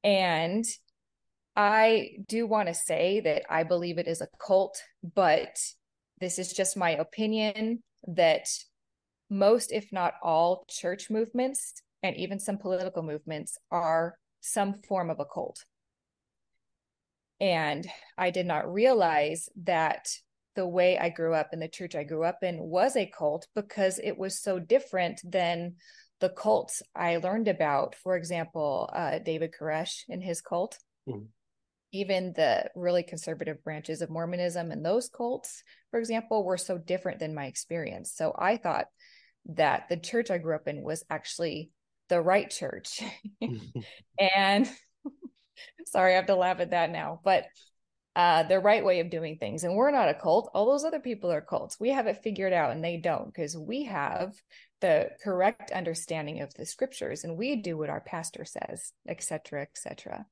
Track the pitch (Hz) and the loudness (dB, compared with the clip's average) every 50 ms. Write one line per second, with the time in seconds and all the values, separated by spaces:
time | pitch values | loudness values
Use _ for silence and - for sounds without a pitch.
0 | - 208 202 190 185 180 165 156 165 170 185 220 226 - - - _ _ _ _ | 4 4 4 4 4 4 2 2 2 0 0 -2 -2 -2 -6 -8 _ _ _ _
1 | _ _ _ _ _ _ _ _ _ _ _ 214 208 202 214 220 220 226 226 214 | _ _ _ _ _ _ _ _ _ _ _ 2 4 6 6 8 8 8 6 4
2 | - - - - 202 - 220 226 233 208 220 214 202 170 170 - - - 160 156 | 2 -2 -10 -14 -8 -4 -2 -2 0 2 2 2 2 0 -2 -4 -2 0 2 2
3 | 160 180 196 220 - 165 151 - - - - 160 165 160 180 175 175 175 170 165 | 2 2 2 2 2 2 2 2 0 0 0 0 2 2 2 0 0 -2 -2 -2
4 | 170 165 165 165 - - _ _ - - 196 190 196 185 190 - - - _ _ | -2 -2 -4 -4 -6 -10 _ _ 0 4 4 4 4 4 -2 -12 -16 -16 _ _
5 | - 175 - 202 185 165 151 - - - - - - - - _ _ _ _ _ | -14 -2 2 4 6 6 6 4 2 -2 -6 -8 -8 -8 -8 _ _ _ _ _
6 | _ _ _ _ 185 180 170 - 185 175 - - 190 190 - 196 180 170 160 147 | _ _ _ _ -6 -6 -4 -4 -6 -6 -2 0 0 0 0 0 0 0 2 0
7 | 165 - - - 220 214 220 220 214 214 202 - 220 220 233 233 _ _ _ _ | -2 -4 -2 -2 0 0 2 2 0 0 -2 -2 -2 -2 -2 -4 _ _ _ _
8 | - - 165 175 170 165 156 - - - - - - _ _ _ _ _ _ _ | -12 -4 2 4 6 6 6 4 2 -4 -6 -6 -8 _ _ _ _ _ _ _
9 | _ _ _ _ _ _ 202 196 196 202 226 240 226 - - 214 208 - 196 185 | _ _ _ _ _ _ 0 4 6 8 8 6 4 -2 -4 -6 -6 -4 -4 0
10 | 180 170 - - - 170 160 160 165 175 185 185 - - - - - 175 185 196 | 0 0 -2 -2 0 2 4 4 4 4 2 0 -4 -12 -12 -4 -4 -4 -4 -4
11 | - - 220 214 226 226 - 247 254 262 277 - - - - - _ _ _ _ | -4 -2 0 0 0 0 0 -2 -2 0 -2 -6 -8 -8 -12 -16 _ _ _ _
12 | - 190 - - 180 185 196 196 - - 196 202 - 190 185 180 185 185 185 170 | -4 -4 -4 -4 -6 -6 -6 -6 -4 -4 -6 -4 -2 -2 -2 -2 -2 -4 -4 -6
13 | 160 156 147 151 _ - 160 151 - - - - _ _ 175 170 175 160 160 165 | -6 -6 -6 -8 _ -8 -10 -8 -8 -10 -12 -14 _ _ -4 -2 2 2 2 2
14 | 170 170 - _ _ _ _ _ - - - 220 202 196 196 - - - 202 185 | 2 0 -4 _ _ _ _ _ -6 -4 0 0 0 0 -2 -6 -6 -4 -2 -2
15 | 175 165 - 196 - - - 175 - - - - - _ _ _ _ _ _ _ | -2 -2 -4 -6 -6 -8 -6 -8 -8 -8 -10 -14 -20 _ _ _ _ _ _ _
16 | _ _ _ _ _ _ _ _ _ _ _ _ _ _ _ _ _ _ _ _ | _ _ _ _ _ _ _ _ _ _ _ _ _ _ _ _ _ _ _ _
17 | _ _ _ _ _ _ _ _ 196 190 175 165 156 147 151 147 175 - - - | _ _ _ _ _ _ _ _ 0 2 2 2 0 -2 -2 -4 -6 -10 -14 -18
18 | - - _ - 185 180 175 185 180 180 165 151 - - 175 202 226 262 262 220 | -20 -18 _ -2 -2 0 0 0 -2 0 0 -2 -2 -2 0 4 6 6 6 6
19 | 185 165 156 151 147 151 160 165 - - _ - 170 190 180 160 160 151 - - | 4 4 4 2 2 2 -2 -6 -8 -10 _ -6 -2 0 2 2 2 2 0 -2
20 | - - - - _ _ _ _ _ _ _ - 185 180 175 185 180 180 180 - | -4 -8 -10 -10 _ _ _ _ _ _ _ -4 -4 0 2 4 6 6 6 4
21 | - 175 165 170 165 160 165 156 151 - - 165 160 160 - - 190 170 - 156 | 2 -2 -2 -2 0 2 2 2 0 -2 -4 -8 -8 -8 -8 -10 -12 -8 -6 -6
22 | 147 147 160 156 165 170 180 - - 180 170 160 170 160 160 180 208 269 262 247 | -6 -4 -2 0 0 0 0 -2 -4 -4 -4 -4 -8 0 2 4 4 4 4 0
23 | 196 - - - 170 151 147 170 - _ _ 214 202 208 - 214 196 190 190 - | -2 -2 -4 -2 0 0 0 -2 -8 _ _ -8 -8 -6 -2 0 0 0 0 -2
24 | - 208 - - 190 190 196 - - 208 190 185 170 165 226 269 269 - - 185 | -6 -6 -4 -4 -6 -6 -6 -6 -2 -2 -2 -4 2 4 4 4 4 2 -2 -2
25 | 180 170 - - - 175 175 190 175 170 175 170 175 175 175 _ _ - - - | -2 -2 -4 -8 -12 -4 -2 0 0 2 0 -2 -4 -8 -10 _ _ -20 -20 -20
26 | - _ _ _ - 180 185 - - 214 220 - - - - - - _ _ - | -20 _ _ _ -2 -2 -2 -2 2 2 2 2 2 -2 -8 -10 -10 _ _ -2
27 | 175 175 170 170 165 185 196 226 226 208 180 156 165 147 143 135 139 135 - - | 0 0 0 0 0 0 0 0 2 0 2 2 2 2 4 2 0 -2 -4 -10
28 | - 185 185 175 165 165 180 170 160 160 _ 165 151 147 135 - - - - - | -2 -2 -2 -2 -2 -4 -4 -4 -4 -4 _ -2 -2 0 0 0 -2 -2 -2 -2
29 | 170 147 - - - 175 160 160 165 160 - - - 156 151 156 170 - - - | -2 -2 -2 -2 -2 -2 -2 -2 -2 -4 -6 -8 -6 -4 -2 -2 -4 -6 -8 -12
30 | - - - 185 185 185 170 - - - - 170 185 180 - - _ _ _ _ | -12 -10 -10 -8 -6 -4 -6 -6 -4 -4 -2 -2 -2 -2 -6 -16 _ _ _ _
31 | _ 139 120 101 104 110 _ _ _ _ _ _ _ _ _ _ _ _ - 190 | _ -10 -10 -10 -10 -16 _ _ _ _ _ _ _ _ _ _ _ _ -6 -6
32 | 196 185 196 185 185 180 170 - 160 135 110 - - - - 180 180 180 180 175 | -2 0 0 -2 -2 -2 0 2 4 4 4 2 0 -4 -8 -2 0 2 2 2
33 | 170 - - 165 - - 160 156 165 156 156 151 _ - 156 151 156 - 160 160 | 0 -2 -10 -10 -8 -8 -8 -6 -6 -8 -8 -8 _ -10 -10 -8 -6 -8 -6 -6
34 | 170 160 160 160 165 165 180 175 180 180 170 175 170 165 151 151 151 165 196 240 | -6 -6 -4 -6 -4 -4 -2 -2 -2 -2 -2 -4 -6 -4 -6 -4 0 0 0 0
35 | 247 - _ - 240 240 254 - - - - - _ _ - _ _ _ - 233 | 0 -2 _ -6 -4 -4 -4 -4 -8 -12 -14 -14 _ _ -20 _ _ _ -4 -4
36 | 226 226 226 226 226 226 226 214 196 180 185 175 - - 190 175 165 - 180 185 | -2 -2 -4 -4 -2 0 0 0 2 2 0 -2 -2 -4 -4 -6 -2 -2 -2 -2
37 | - 185 - - 160 156 156 147 139 131 131 - - _ 165 170 156 - - 92 | -2 -4 -4 -4 -6 -6 -4 -6 -8 -6 -8 -10 -8 _ -6 -6 -4 -6 -8 -8
38 | 87 - - - 160 156 - - - 190 226 226 - 175 151 - - - _ _ | -10 -10 -6 -2 -2 -2 0 0 2 2 2 2 0 -2 0 0 -2 -4 _ _
39 | _ - - - _ _ _ _ _ - 160 - 156 143 135 - - - 175 165 | _ -20 -20 -20 _ _ _ _ _ -12 0 2 2 2 2 0 -2 -4 -6 -6
40 | 165 - - 233 233 - 190 175 156 165 156 156 _ - 147 147 139 147 156 156 | -6 -4 -2 -2 0 0 -2 -2 -2 -2 -4 -2 _ -6 -8 -6 -6 -6 -6 -6
41 | - _ 156 151 - - - - 170 160 - 143 165 - _ _ _ _ _ _ | -6 _ -8 -8 -6 -10 -6 -4 -4 -4 -4 -6 -10 -12 _ _ _ _ _ _
42 | _ _ 180 175 165 175 190 208 - - - - - - - - - - - - | _ _ 2 2 4 4 4 4 2 0 -8 -8 -6 -6 -8 -8 -10 -10 -10 -8
43 | 220 - - - _ 208 - _ 233 - 123 110 - - - 120 110 - - - | -10 -10 -12 -12 _ -16 -12 _ -8 -6 -6 -8 -10 -10 -10 -10 -10 -10 -18 -20
44 | _ _ _ 185 196 190 190 196 196 196 202 202 254 - - - _ _ _ _ | _ _ _ 0 2 4 4 4 4 6 6 4 4 2 -2 -14 _ _ _ _
45 | _ 285 - _ - - _ _ _ _ _ - - - _ - 339 - - 196 | _ -16 -16 _ -20 -20 _ _ _ _ _ -20 -20 -20 _ -18 -14 -2 0 4
46 | 185 185 185 185 185 190 196 185 180 180 185 180 180 170 175 175 170 160 170 156 | 6 6 6 6 4 4 2 4 4 2 2 0 -2 0 2 0 2 0 -2 -4
47 | 156 147 160 165 _ 196 190 - - - _ - - _ _ _ _ _ _ _ | -6 -6 -8 -2 _ 4 4 4 4 -2 _ -20 -20 _ _ _ _ _ _ _
48 | _ _ _ - 175 175 165 160 160 160 185 190 185 202 214 220 - 196 180 175 | _ _ _ 4 6 6 6 6 6 4 4 4 6 6 6 6 6 4 4 4
49 | 165 175 170 160 165 156 156 160 - 101 117 156 175 170 180 208 247 294 285 262 | 2 -2 -2 -4 -4 -6 -6 -6 -6 -6 -4 -4 -2 0 2 4 4 4 4 4
50 | 214 151 151 - - 175 160 214 - - - - 208 233 277 285 294 320 330 302 | 4 4 2 2 2 4 4 4 2 0 0 2 4 4 4 2 2 -2 -2 -2
51 | - 247 233 202 190 175 165 151 156 - - - - - - - 214 240 269 269 | -4 -6 -6 -4 -2 -2 -2 -2 -2 -2 -4 -4 -4 -6 -8 -2 0 0 2 2
52 | 233 220 208 - - 220 202 196 196 190 185 170 156 123 117 160 160 170 175 170 | 0 0 -2 -2 -4 -6 -4 -2 0 2 2 4 2 2 0 -2 -4 -4 -4 -2
53 | 156 175 156 - - - - - 160 151 165 165 156 156 226 277 294 240 196 160 | -2 0 0 0 -4 -8 -8 -8 -6 -6 -6 -10 -8 -6 -6 -6 -6 -4 -4 -4
54 | 143 165 165 - 180 190 208 - _ _ - - - _ _ _ - 180 156 151 | -2 -2 -2 -2 -4 -6 -8 -16 _ _ -20 -20 -20 _ _ _ 2 4 4 4
55 | - - - - - 214 185 180 185 208 226 _ - - - 185 175 170 165 165 | 2 0 -6 -8 -4 -4 0 2 2 2 2 _ -10 -8 -6 -6 -4 -4 -6 -6
56 | - - 165 160 151 147 156 143 143 139 - - - - - - 262 262 262 - | -6 -6 -6 -6 -6 -6 -8 -8 -10 -10 -10 -12 -12 -12 -4 -4 -4 -4 -4 -8
57 | - - - 151 - 165 165 165 226 269 294 226 202 180 165 156 151 147 151 151 | -6 -6 -6 -6 -8 -8 -6 -4 -4 -4 -4 -4 -4 -4 -4 -4 -4 -6 -6 -8
58 | - - - 165 165 - - - - - - - - - - 170 - - _ _ | -8 -8 -10 -8 -8 -8 -10 -12 -14 -10 -8 -10 -8 -8 -10 -10 -12 -14 _ _
59 | _ - 170 - - - 170 156 _ - - 143 143 - _ - - - - - | _ -12 -10 -8 -6 -8 -8 -8 _ -8 -8 -8 -8 -10 _ -14 -12 -12 -14 -12
60 | - - - - 208 _ | -12 -12 -10 -10 -12 _